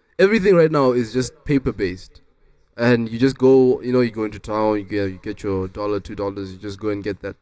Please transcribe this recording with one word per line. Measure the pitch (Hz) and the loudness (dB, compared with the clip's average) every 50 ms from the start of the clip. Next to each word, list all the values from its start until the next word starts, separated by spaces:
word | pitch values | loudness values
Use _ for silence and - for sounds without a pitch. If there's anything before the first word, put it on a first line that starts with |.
| _ _ - | _ _ 0
everything | - 185 202 220 220 185 202 185 | 2 2 4 4 2 4 4 6
right | 170 160 160 | 6 4 4
now | 156 147 135 127 | 4 2 2 2
is | 120 123 117 107 110 | 2 0 -2 -2 -4
just | 127 127 - - _ - | -4 -4 -4 -8 _ -4
paper-based. | - 147 135 131 135 107 101 101 90 92 92 - - _ - _ _ _ _ _ _ _ _ _ _ - | -2 -2 0 0 -2 -4 -4 -4 -6 -6 -8 -14 -20 _ -20 _ _ _ _ _ _ _ _ _ _ -6
And | 117 120 123 123 117 117 110 | -2 2 2 2 2 0 -4
you | 113 113 | -2 0
just | 127 135 131 | 0 0 2
go, | - 127 131 135 131 127 127 123 - | 4 4 6 6 8 6 4 2 0
you | 110 123 123 | -2 0 0
know, | 127 | 2
you | 123 117 | 0 0
go | 107 113 107 | -2 -4 -6
into | 107 104 98 | -6 -6 -10
town, | - 113 107 107 110 107 107 104 | -10 -6 -2 0 0 0 0 -2
you | 98 | -4
get, | 95 107 104 98 95 | -4 -4 -4 -4 -4
you | 95 90 | -6 -10
get | - 107 98 - - | -10 -12 -10 -8 -6
your | 101 98 95 95 | -4 -4 -4 -4
dollar, | 92 - 110 104 104 104 101 | -6 -8 -8 -6 -4 -4 -6
two | 98 - 107 | -6 -8 -8
dollars, | 98 101 101 98 101 98 95 92 | -6 -6 -6 -6 -8 -10 -10 -12
you | |
just | 92 104 104 98 98 | -12 -12 -12 -10 -8
go | 107 107 | -6 -6
and | 104 101 98 | -6 -4 -6
get | 107 98 - | -8 -8 -8
that | - 98 98 _ | -10 -14 -14 _